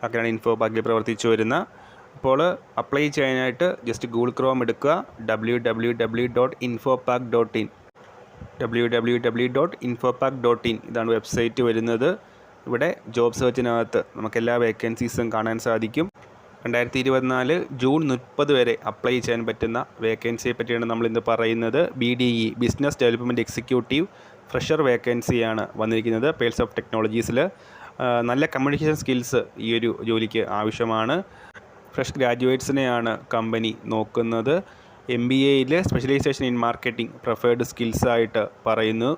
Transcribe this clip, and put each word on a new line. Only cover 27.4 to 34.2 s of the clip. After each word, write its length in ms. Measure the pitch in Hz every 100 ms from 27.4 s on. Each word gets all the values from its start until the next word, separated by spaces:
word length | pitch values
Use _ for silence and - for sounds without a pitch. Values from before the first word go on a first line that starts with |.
| 175 - - - - -
ആ, 40 | 127 120 120
നല്ല 160 | 127 156 135
കമ്മ്യൂണിക്കേഷൻ 420 | 135 143 156 151
സ്കിൽസ് 380 | - 127 120 127 - - 113
ഈ 20 | 117
ഒരു 120 | 113 - 110
ജോലിക്ക് 340 | 113 110 113 107 101
ആവശ്യമാണ്. 560 | 107 107 117 110 110 160 196 - - - - - - -
ഫ്രഷ് 180 | 131 -
ഗ്രാജുവേറ്റ്സിനെയാണ് 960 | 127 120 127 131 - 139 131 120 117 110 -
കമ്പനി 360 | 113 113 113 113 - 113
നോക്കുന്നത്. 640 | 110 107 -